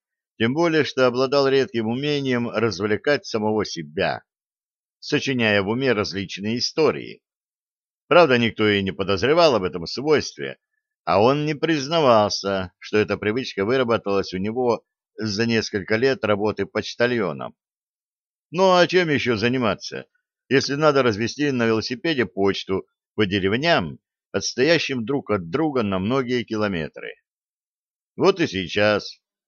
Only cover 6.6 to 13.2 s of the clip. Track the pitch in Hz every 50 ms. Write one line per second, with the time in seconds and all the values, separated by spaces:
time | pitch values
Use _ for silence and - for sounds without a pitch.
6.6 | - - - 160 156 127 85 69 58 55 53 - _ _ _ _ _ _ _ _
7.6 | _ _ _ _ _ _ _ _ _ _ 147 175 170 135 127 120 117 110 - -
8.6 | 110 107 101 101 98 95 87 - 98 90 101 95 117 131 151 175 170 156 123 104
9.6 | 92 90 - 90 82 - - 120 135 156 151 120 - - - - 69 67 64 -
10.6 | _ _ _ _ _ _ _ _ _ 78 87 98 110 127 139 151 151 151 156 127
11.6 | 160 160 160 143 131 139 170 165 147 127 117 107 104 98 - - - 98 98 95
12.6 | 92 87 - _ - - 101 107 104 104 101 87